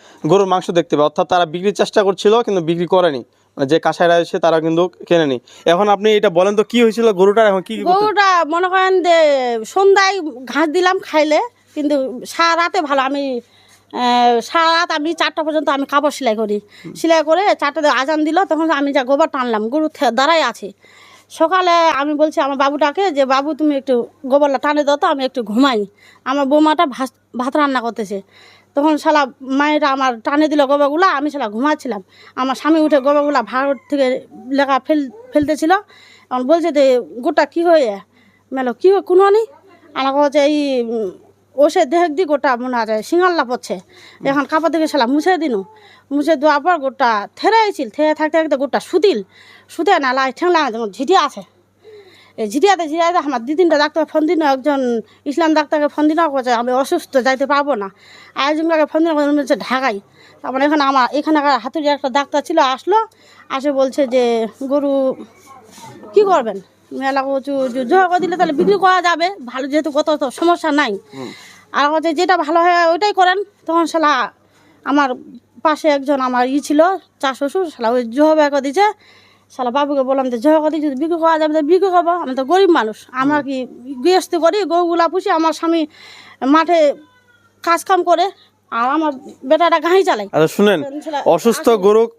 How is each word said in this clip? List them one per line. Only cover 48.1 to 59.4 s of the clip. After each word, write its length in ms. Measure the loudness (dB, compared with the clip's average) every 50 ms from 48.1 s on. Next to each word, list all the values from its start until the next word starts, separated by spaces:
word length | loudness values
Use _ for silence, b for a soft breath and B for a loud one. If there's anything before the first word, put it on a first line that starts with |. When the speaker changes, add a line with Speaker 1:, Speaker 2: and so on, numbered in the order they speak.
| 0
Speaker 2:
থাকতে 240 | 0 -2 -2 0 0
থাকতে 180 | 0 0 -2
গোটা 240 | -2 -2 -2 -4 -4
সুতিল, 420 | -4 -2 -2 2 2 2 2 0 -4 -10 b b b b b b b b
সুতে 300 | -8 -4 0 2 2 2
না 140 | 2 0 0
লাই 200 | 0 -2 -2 -2
ঠেংলা 380 | -2 0 2 2 2 0 -2
যেমন 200 | -4 -4 -6 -8
ঝিটি 260 | -6 -6 -2 2 2
আছে। 260 | 2 2 0 -4 -8 -18 _ _ _ _ _ _ _ B -20 -20 -20 -20 -20 B B B B B
এই 120 | B -6 -4
ঝিটিয়াতে, 340 | -2 0 0 0 0 0 -2
ঝিটিয়াতে 360 | -6 -4 -2 -2 0 0 -2
আমার 280 | -2 -4 -4 -6 -6
দুই 80 | -4 -2
তিনটা 240 | 0 0 2 2 0
ডাক্তার 260 | 0 -2 -2 -4 -4
ফোন 220 | -2 -2 -2 -2
দিন, 160 | 0 0 0 0
একজন 580 | 0 0 -2 -2 -2 -2 -2 -2 -2 -4 -4 -6 b b b b
ইসলাম 300 | -6 -4 -2 0 0 2
ডাক্তারকে 340 | 0 0 0 -2 -2 -2 -2
ফোন 200 | -2 0 0 0
দিন, 200 | 0 0 0 0
কইছে, 240 | -2 -2 -2 -2 -2
"আমি 200 | -2 -2 -2 -2
অসুস্থ, 460 | -2 -2 -2 -2 -4 -4 -2 -2 -2
যাইতে 280 | 0 0 0 -2 -2
পারবো 280 | 0 0 0 0 -2 -2
না।" 160 | -4 -6 -8 -12 B B B B B B B B
আরেকজনকে 520 | -4 -2 -2 0 0 0 0 0 0 0
ফোন 180 | 0 0 0 0
দিন, 320 | 0 0 0 0 0 0
বলছে, 200 | 0